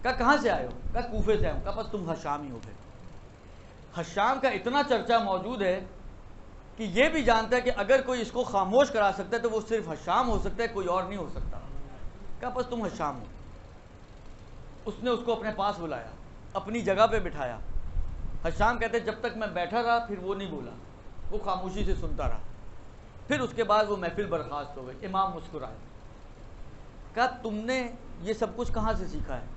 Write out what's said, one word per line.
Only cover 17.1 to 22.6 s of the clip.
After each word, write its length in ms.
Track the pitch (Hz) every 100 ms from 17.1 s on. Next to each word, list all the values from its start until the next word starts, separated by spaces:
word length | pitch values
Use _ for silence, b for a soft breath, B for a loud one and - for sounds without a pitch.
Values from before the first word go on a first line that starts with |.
| 220
बिठाया। 380 | 180 147 131 110 - - - - - - - -
हशाम 340 | 165 170 208 233
कहते, 220 | 226 226
"जब 180 | 226 220
तक 120 | 233 214
मैं 160 | 214
बैठा 260 | 175 175 220
रहा 180 | 233 233 233
फिर 120 | 202
वो 160 | 185
नहीं 160 | 196 196
बोला, 220 | 151 120 113 - - - - -
वो 80 | 208
खामोशी 440 | 196 185 185 190
से 100 | 196 202
सुनता 300 | 165 - 135
रहा, 140 | - - -